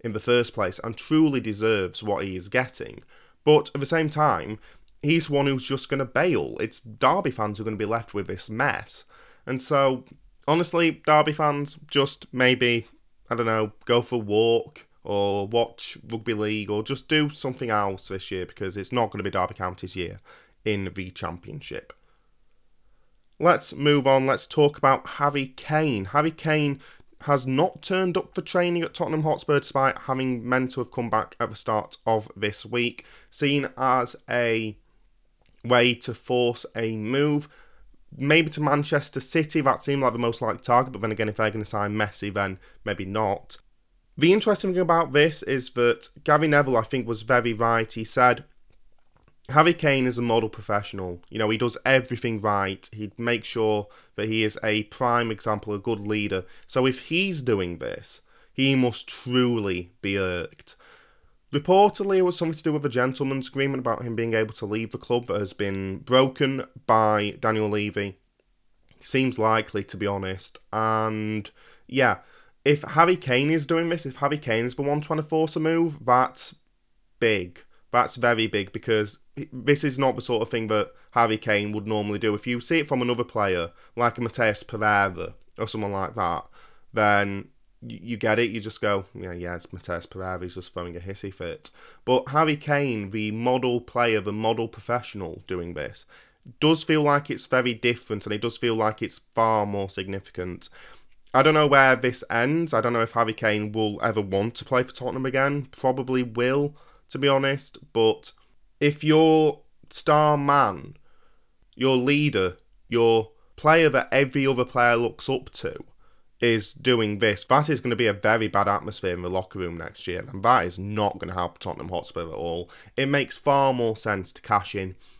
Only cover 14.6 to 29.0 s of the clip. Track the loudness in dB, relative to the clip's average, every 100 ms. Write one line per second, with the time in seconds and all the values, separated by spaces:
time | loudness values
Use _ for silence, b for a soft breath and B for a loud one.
14.6 | 0 -12 -20 _ -4 -2 0 -2 0 0
15.6 | 0 -4 -14 -14 -10 -8 -4 -4 -2 -4
16.6 | -2 -4 -4 -6 -2 0 0 -2 -8 -6
17.6 | -2 0 0 -4 -8 -10 -6 -6 -6 -8
18.6 | -8 -8 -4 -2 -2 -2 -4 -2 -2 -4
19.6 | -8 -8 -10 -8 -8 -10 -20 b b b
20.6 | -4 -4 -4 -8 -12 -10 -10 -10 -14 -14
21.6 | -12 -12 -14 -20 _ _ _ _ _ _
22.6 | _ _ _ _ _ _ _ 0 2 2
23.6 | 0 -2 2 4 4 4 4 0 -2 2
24.6 | 2 4 4 2 0 -2 -2 0 -4 -10
25.6 | -2 0 2 0 0 0 0 -2 -2 0
26.6 | 0 -2 B B B -8 0 0 2 0
27.6 | 0 -2 -4 0 0 -2 -4 -8 -4 0
28.6 | 0 0 -4 -4